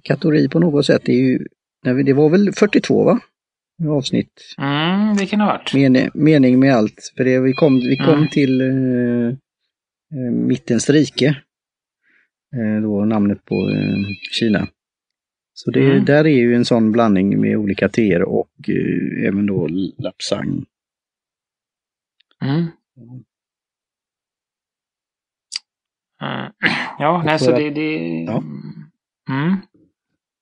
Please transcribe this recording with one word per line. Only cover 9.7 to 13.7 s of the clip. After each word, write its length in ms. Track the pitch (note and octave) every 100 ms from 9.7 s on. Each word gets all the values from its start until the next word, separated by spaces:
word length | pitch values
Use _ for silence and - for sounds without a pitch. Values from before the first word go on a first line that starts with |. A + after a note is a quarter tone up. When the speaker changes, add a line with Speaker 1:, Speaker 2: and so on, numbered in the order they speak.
| _ _ _ _ D3
Speaker 1:
eh, 120 | B2
Mittens 580 | A#2 A#2+ B2+ - A2+ -
rike. 360 | D3 C3+ - C3 C#3 - _ _ _ _ _ _ _ _ _ _ B2+
Eh, 260 | G#2+ G#2+
då 220 | G#2+ G2+
namnet 400 | G#2+ A2 G2+ G2
på, 100 | -
eh, 420 | G2+ G2